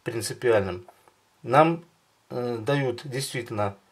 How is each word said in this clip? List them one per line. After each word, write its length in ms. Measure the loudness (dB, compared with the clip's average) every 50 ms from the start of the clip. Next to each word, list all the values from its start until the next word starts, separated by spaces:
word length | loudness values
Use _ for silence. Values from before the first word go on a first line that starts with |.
| _
принципиальным, 800 | -8 -6 -6 -6 -6 -8 -2 2 4 4 4 4 0 -6 -8 -12 -18 _ _ _ _ _ _ _ _ _ _ -4
нам, 420 | 4 6 6 6 6 4 -2 -8 _ _ _ _ _ _ _ _ _
э, 280 | -8 -6 -6 -6 -6
дают 440 | -4 -2 0 0 2 0 -2 -2 -4 -8
действительно 720 | -8 -8 -6 -6 -6 -6 -8 -8 -6 -2 -2 -2 -2 -4 -8 _ _